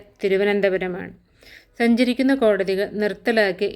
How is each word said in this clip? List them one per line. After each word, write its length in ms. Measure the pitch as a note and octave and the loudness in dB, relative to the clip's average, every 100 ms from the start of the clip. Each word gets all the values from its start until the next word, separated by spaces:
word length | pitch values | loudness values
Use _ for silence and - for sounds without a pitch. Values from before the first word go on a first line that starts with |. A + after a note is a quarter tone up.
| - - | -4 -6
തിരുവനന്തപുരമാണ്. 880 | G3+ F#3+ G3+ G3+ G3 F#3 F#3 F3+ F3+ F3 _ _ - - _ - | -2 0 2 2 0 0 -4 -8 -12 -18 _ _ -20 -20 _ -2
സഞ്ചരിക്കുന്ന 540 | A#3 A#3 B3 B3 C4 C4+ | 2 2 2 0 0 2
കോടതികൾ 520 | A3 G3 F#3+ F#3+ G3+ G3+ | 2 2 0 -2 -2 -2
നിർത്തലാക്കിയ 680 | G#3 G3 - A3+ G3+ F3+ G3+ | -4 -4 -2 0 0 0 -4